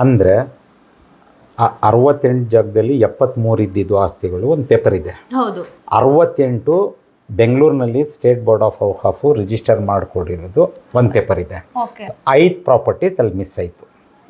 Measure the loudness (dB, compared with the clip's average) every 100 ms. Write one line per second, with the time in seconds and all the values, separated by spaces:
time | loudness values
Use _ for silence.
0 | 2 4 4 2 0 -10 _ _ _ _
1 | _ _ _ _ _ -4 -2 0 2 4
2 | 2 2 0 0 0 0 2 0 0 0
3 | 0 0 -2 0 -2 0 -2 -2 -2 0
4 | 0 -4 -8 -4 -2 -2 2 2 2 -2
5 | -6 -14 -8 -4 -4 -6 -14 -16 -2 2
6 | 4 4 2 0 -2 -2 -2 -2 -2 -8
7 | _ _ -12 0 2 4 4 2 -2 -2
8 | -4 -2 -2 0 0 2 2 0 -4 -2
9 | -4 -2 0 0 -2 -6 0 -2 0 -4
10 | -4 -8 -8 -10 -6 -2 -2 -4 _ -2
11 | 0 0 -2 -4 -6 -14 -12 -10 -10 -12
12 | -18 -8 0 4 4 0 0 0 0 -2
13 | -4 -2 -2 -2 -10 -8 -10 -12 -20 _
14 | _ _